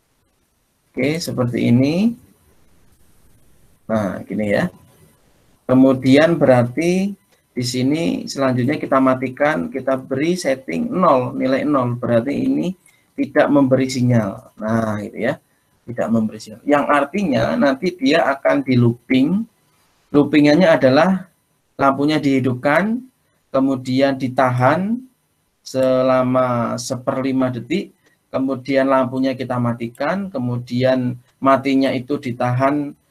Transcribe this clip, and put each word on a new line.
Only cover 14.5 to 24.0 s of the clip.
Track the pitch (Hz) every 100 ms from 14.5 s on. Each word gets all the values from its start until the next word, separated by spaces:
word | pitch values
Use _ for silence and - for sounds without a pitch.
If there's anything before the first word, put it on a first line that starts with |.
| -
Nah, | 107 113 110 104
gitu | 104 82
ya. | 117 165 _ _ _ _
Tidak | - 117 87
memberi | 113 110 107
sinyal. | - 104
Yang | 131 143 139
artinya | 143 139 202 180 123 143 82
nanti | 143 131 185 -
dia | 135 160 120
akan | 135 127 143
di | 131 123
looping. | 120 117 - 131 147 202 226 _ _ _ _ _ _
Loopingannya | 143 135 151 147 151 160
adalah | 147 127 139 180 185 - _ _ _ _ -
lampunya | 135 131 147 151
dihidupkan, | 143 135 131 123 143 160 208 254 - _ _ _ _
kemudian | 135 135 131 127 131